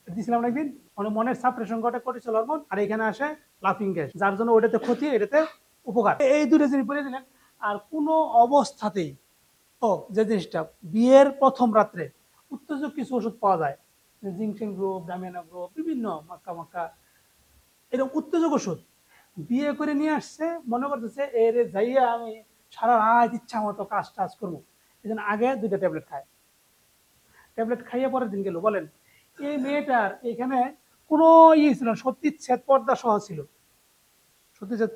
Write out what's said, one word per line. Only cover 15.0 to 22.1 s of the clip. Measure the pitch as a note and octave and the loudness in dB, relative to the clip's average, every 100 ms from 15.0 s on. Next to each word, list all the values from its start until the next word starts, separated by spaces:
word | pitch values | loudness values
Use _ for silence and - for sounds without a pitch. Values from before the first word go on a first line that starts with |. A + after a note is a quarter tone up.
| E3+ | -10
ডামিয়ানা | F3+ F#3 F3+ | -12 -12 -14
গ্রুপ, | E3 F3+ F3+ D#4+ | -16 -14 -14 -10
বিভিন্ন | E4 C4 G#3+ D#3 D#3+ | -8 -6 -6 -8 -12
মাক্কা | E3+ F#3 | -18 -14
মাক্কা | E3 D#3+ F3+ E3 - _ _ _ _ _ _ _ _ - | -14 -12 -10 -12 -14 _ _ _ _ _ _ _ _ -6
এরকম | B3+ C4 | -4 -2
উত্তেজক | D4 D4 E4+ D#4+ | -4 -2 0 2
ওষুধ | D4 G3 D3+ _ _ _ _ _ F3+ | 0 -2 -8 _ _ _ _ _ -12
বিয়ে | D3+ B3 D4 | -4 -2 -2
করে | D4 D4+ | -2 -2
নিয়ে | C#4+ D#4 | -2 0
আসছে, | D4 - - E4 E4+ B3 | -2 -6 -8 -6 -6 -6
মনে | A#3+ C#4 | -4 -4
করতেছে, | C4+ A3+ C4+ | -6 -8 -8
"এরে | C#4 A#3 A3+ A#3+ G#3 | -4 2 2 2 0
যাইয়া | F#3+ A#3+ C4+ A#3+ | -2 0 2 2